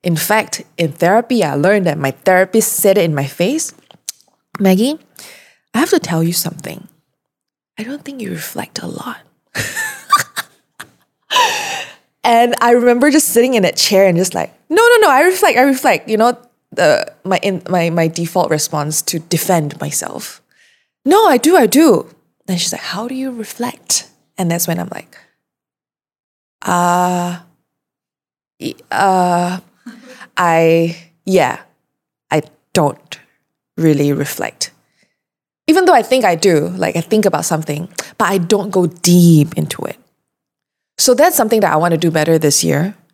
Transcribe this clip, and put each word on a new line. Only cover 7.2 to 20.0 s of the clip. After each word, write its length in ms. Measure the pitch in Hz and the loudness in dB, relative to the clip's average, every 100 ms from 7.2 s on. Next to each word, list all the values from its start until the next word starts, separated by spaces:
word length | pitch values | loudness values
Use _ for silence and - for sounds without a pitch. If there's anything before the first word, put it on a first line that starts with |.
| _ _ _ _ _ - | _ _ _ _ _ -16
I 60 | |
don't 200 | 220 285 | -12 -12
think 160 | 277 269 | -14 -12
you 120 | 202 | -10
reflect 500 | 170 - - - - | -10 -10 -12 -12 -12
a 60 | - | -12
lot." 340 | - - - _ _ _ | -12 -14 -16 _ _ _
<laughs> 80 | - - 233 247 - - 1077 - - - _ _ _ - _ _ _ _ 988 906 855 855 784 - - _ _ | -10 -8 -8 -10 -10 0 0 0 -10 -14 _ _ _ -20 _ _ _ _ 0 0 -2 -8 -10 -14 -20 _ _
And 300 | 240 233 240 240 | 0 2 2 2
I 120 | 240 | 2
remember 380 | 240 240 240 285 | 4 4 4 4
just 180 | 285 - | 2 2
sitting 260 | 247 254 | 2 2
in 80 | 240 | 2
that 140 | 185 - | 0 0
chair 300 | - 196 196 | 0 4 4
and 100 | 170 | 2
just 160 | 185 | -2
like, 160 | - - _ _ | -4 -8 _ _
"No, 140 | 349 | 2
no, 140 | 466 480 403 | 4 6 4
no, 40 | |
I 120 | 262 | 4
reflect, 340 | 370 370 339 247 | 2 2 2 4
I 60 | |
reflect." 460 | 277 262 247 180 - | 2 2 0 -2 -2
You 100 | 214 | 0
know, 180 | 233 240 _ _ _ | 0 0 _ _ _
the, 340 | - 165 143 - _ | 0 2 2 -2 _
my, 160 | 185 180 | -4 -2
in, 240 | 202 185 - | -2 -6 -4
my, 200 | 185 170 | -2 0
my 180 | 165 165 | 0 -2
default 420 | 165 170 185 160 | -2 -4 -2 -2
response 520 | 151 - 151 147 151 | -2 -2 -4 -4 -6
to 180 | - 170 | -6 -8
defend 600 | 160 165 - 175 147 - | -4 -4 0 0 -2 -8
myself. 640 | 147 - | -8 -8